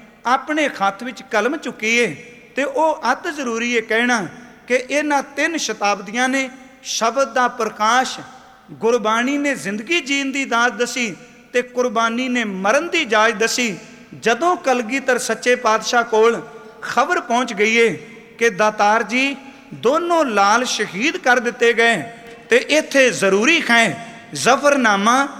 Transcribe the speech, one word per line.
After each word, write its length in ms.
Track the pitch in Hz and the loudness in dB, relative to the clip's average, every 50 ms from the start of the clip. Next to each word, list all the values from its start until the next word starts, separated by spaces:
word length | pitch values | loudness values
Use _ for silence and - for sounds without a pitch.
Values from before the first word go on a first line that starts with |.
| - - - - _ | -20 -20 -20 -10 _
ਆਪਣੇ 420 | 233 254 277 - 311 302 311 302 262 | 0 0 0 0 -2 -2 0 0 -2
ਹੱਥ 340 | - - 196 196 196 - 240 | -2 0 -2 -2 -2 -2 -8
ਵਿੱਚ 200 | 254 247 - - | -10 -10 -12 -12
ਕਲਮ 340 | - - 214 202 247 320 | -2 -2 0 0 0 -2
ਚੁੱਕੀ 400 | 302 - 262 - - 214 220 233 | -4 -6 -8 -8 -6 -2 0 2
ਏ 180 | 240 240 190 143 - - - - - - - - | 2 2 0 -2 -6 -14 -20 -20 -20 -20 -10 -4
ਤੇ 80 | 254 277 | -4 -4
ਉਹ 380 | 277 - - 320 320 294 - 226 226 269 | -2 0 2 2 2 0 0 0 -2 -2
ਅਤ 160 | - - 339 | -2 -2 -6
ਜ਼ਰੂਰੀ 440 | 302 294 277 240 226 226 233 240 240 | -6 -6 -6 -4 -4 -4 -2 -2 -2
ਏ 80 | 233 | -2
ਕਹਿਣਾ 460 | 220 233 220 226 240 247 247 226 185 143 - - - - - - - - | -2 0 0 0 2 2 0 0 -2 -6 -10 -16 -20 -20 -20 -20 -4 -2
ਕਿ 160 | 240 262 254 - | -2 -2 0 0
ਇਹਨਾਂ 320 | 269 294 302 302 294 277 262 | -2 -2 0 0 0 0 -2
ਤਿੰਨ 340 | - - - 302 330 330 | -4 -4 -2 -2 -2 -2
ਸ਼ਤਾਬਦੀਆਂ 720 | 294 - - 214 - 214 202 202 196 202 180 208 240 254 254 | -4 -4 -6 -6 -2 -2 -2 -2 -2 -4 -8 -4 -2 -2 0
ਨੇ 220 | 262 269 269 254 254 - - - - - - | 0 -2 -4 -6 -8 -16 -20 -20 -20 -18 -12
ਸ਼ਬਦ 500 | - - - 214 233 233 269 269 269 - | -8 -4 -2 -2 0 0 0 -2 0 0
ਦਾ 160 | 262 247 233 | 0 0 0
ਪ੍ਰਕਾਸ਼, 720 | 240 - 220 214 214 - 214 220 233 254 262 - - - 143 - - - - - - - _ - 160 | 0 -2 -4 -6 -2 -2 0 2 2 2 0 0 -6 -10 -14 -18 -20 -20 -20 -20 -20 -20 _ -20 -12
ਗੁਰਬਾਣੀ 680 | 127 - 226 240 240 202 214 220 226 240 262 285 285 | -4 0 0 0 2 0 0 0 0 0 0 -2 -2
ਨੇ 160 | 285 285 269 | -2 -2 -4
ਜ਼ਿੰਦਗੀ 460 | 185 139 190 202 214 233 220 339 349 | -4 -4 -6 -6 -8 -4 -2 -2 -2
ਜੀਣ 320 | 294 247 277 277 277 269 269 | -2 -2 -2 -2 -2 -2 -4
ਦੀ 120 | 277 269 | -4 -4
ਦਾਤ 280 | 208 240 233 240 247 214 | -2 0 2 2 0 0
ਦੱਸੀ 440 | 202 240 240 - 262 240 214 160 - - - - - - _ - | -2 -4 -4 -2 -4 -4 -4 -6 -10 -14 -20 -20 -20 -20 _ -4
ਤੇ 100 | 247 247 | -4 -4
ਕੁਰਬਾਨੀ 680 | 247 - 247 247 247 208 226 226 226 226 240 254 254 | -2 -2 -2 -2 0 0 0 0 0 0 -2 -2 -2
ਨੇ 160 | 247 247 226 | -2 -2 -2
ਮਰਨ 440 | 208 190 185 190 202 233 294 339 339 | -2 -4 -2 0 2 2 2 0 0
ਦੀ 160 | 359 339 311 | -2 -2 0
ਜਾਚ 300 | 214 220 214 214 226 233 | 2 2 4 4 4 2
ਦੱਸੀ। 440 | 190 226 226 - - 247 226 180 156 - - - - - - - 135 | 2 -2 -2 0 0 -2 -2 -2 -6 -10 -18 -20 -20 -20 -20 -20 -4
ਜਦੋਂ 360 | - 214 240 233 320 349 359 | 0 0 0 2 2 0 0
ਕਲਗੀਧਰ 640 | 349 - 269 254 247 240 208 262 277 269 277 254 240 | 0 0 0 0 0 0 -2 -4 -4 0 0 0 0
ਸੱਚੇ 380 | - - 220 220 - 247 247 | 0 -4 -6 -2 0 0 0
ਪਾਤਸ਼ਾਹ 480 | 247 247 226 214 220 - - - 240 233 | 2 2 0 0 0 0 0 0 0 0
ਕੋਲ 380 | 233 220 214 220 226 226 180 - - - - - - - - - | 2 2 4 4 4 2 0 -4 -10 -16 -18 -20 -20 -18 -14 -12
ਖਬਰ 380 | - - 240 262 294 359 349 | -4 0 0 2 2 0 -2
ਪਹੁੰਚ 320 | - - 233 240 254 226 233 | 0 0 0 0 0 -2 0
ਗਈ 240 | 190 208 220 226 | 0 0 2 4
ਏ 160 | 233 233 220 160 - - - - - - - - - | 4 4 4 2 -2 -8 -16 -20 -20 -20 -20 -6 0
ਕਿ 120 | 233 233 | 0 0
ਦਾਤਾਰ 520 | 190 170 214 214 214 214 208 208 214 233 233 | 2 2 0 0 2 2 2 4 4 2 0
ਜੀ 340 | 190 226 254 269 277 277 - - - - - - - 165 | 0 -2 0 0 0 -2 -6 -12 -18 -20 -20 -20 -18 -16
ਦੋਨੋਂ 500 | 139 135 220 285 330 349 339 349 330 302 | -2 0 2 2 2 2 0 2 2 2
ਲਾਲ 400 | 262 214 202 196 202 214 240 254 | 2 2 2 4 4 4 2 2
ਸ਼ਹੀਦ 520 | 240 - - 208 165 165 185 233 320 339 | -2 -2 -4 -4 -4 -4 -2 -2 -2 -2
ਕਰ 220 | 370 - 262 247 254 | 0 2 2 2 2
ਦਿੱਤੇ 340 | 220 240 - - 240 233 233 | 2 -2 -2 0 2 2 4
ਗਏ, 300 | 208 233 233 233 175 135 - - - - - - - - - | 4 4 2 2 0 -2 -8 -12 -16 -20 -20 -20 -20 -4 0
ਤੇ 60 | 226 | 2
ਇੱਥੇ 540 | 262 254 - 285 311 302 302 - 277 262 247 | 2 2 2 2 0 0 2 2 4 4 4
ਜ਼ਰੂਰੀ 520 | 185 160 185 196 190 202 220 294 339 320 - - | 4 2 2 2 2 4 4 4 2 2 2 2
ਹੈ 360 | 233 233 226 196 135 - - - - - - - - | 4 4 4 2 0 -4 -10 -14 -16 -18 -18 -12 -10
ਜ਼ਫਰਨਾਮਾ 960 | 139 131 214 262 269 285 285 285 277 247 220 202 196 202 226 247 262 277 294 - - | -2 2 2 2 4 4 2 2 4 4 2 2 2 2 2 2 2 2 -2 -4 -12